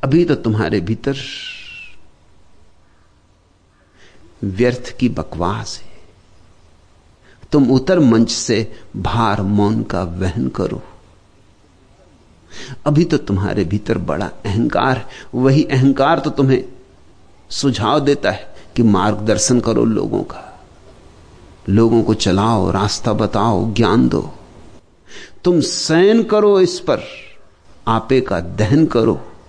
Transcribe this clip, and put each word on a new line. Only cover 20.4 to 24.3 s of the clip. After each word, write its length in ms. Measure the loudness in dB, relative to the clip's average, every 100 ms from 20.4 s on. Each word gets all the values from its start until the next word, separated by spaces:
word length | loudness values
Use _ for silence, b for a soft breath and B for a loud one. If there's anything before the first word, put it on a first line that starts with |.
| -18 -20 -20 -20 -20 -20 -20 -20 -20 -20 -20 -16 0
लोगों 320 | 4 4 4
को 100 | 2 0
चलाओ, 540 | 2 2 2 0 0
रास्ता 420 | 0 -2 -2 -2 0
बताओ, 560 | 0 0 0 0 -2
ज्ञान 340 | 0 2 4 2
दो। 120 | 0 -4